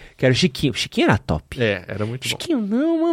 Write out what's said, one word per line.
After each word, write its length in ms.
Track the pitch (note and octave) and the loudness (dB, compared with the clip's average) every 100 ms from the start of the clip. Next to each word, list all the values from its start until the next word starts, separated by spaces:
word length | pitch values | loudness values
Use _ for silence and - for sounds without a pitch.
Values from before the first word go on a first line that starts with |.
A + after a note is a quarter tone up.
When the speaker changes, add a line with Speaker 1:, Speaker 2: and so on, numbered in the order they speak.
| - - | -12 0
Speaker 1:
Que 80 | C3 | 2
era 80 | |
o 20 | B2 | 4
Chiquinho. 380 | F3+ - C#3+ | 2 2 -2
Chiquinho 320 | - - - D#4+ | -2 -4 0 2
era 120 | A2 | 2
top. 420 | - D#2 - - | 0 -4 -4 -2
Speaker 2:
É, 240 | A#2 G2 F2+ | 0 0 -4
era 160 | G2+ | -6
muito 200 | G#2+ B2+ | -6 -6
bom. 60 | - | -6
Speaker 1:
"Chiquinho 300 | - - D4 | -6 -2 -2
não, 420 | G3+ A3+ D#4+ E4 E4 | 0 0 0 2 0